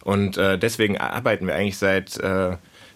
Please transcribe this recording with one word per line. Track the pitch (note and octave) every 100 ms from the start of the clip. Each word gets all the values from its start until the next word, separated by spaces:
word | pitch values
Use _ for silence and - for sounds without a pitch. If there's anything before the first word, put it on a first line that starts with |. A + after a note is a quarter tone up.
Und, | - G2+ G2 F#2
äh, | F#2+ F#2+
deswegen | A2+ A2 G#2+ -
arbeiten | - - B2 G#2 F#2
wir |
eigentlich | D#2 G2+ F#2+
seit, | G2 F#2+ F#2+ -
äh, | F#2+ F#2+ F2+ F#2 - - -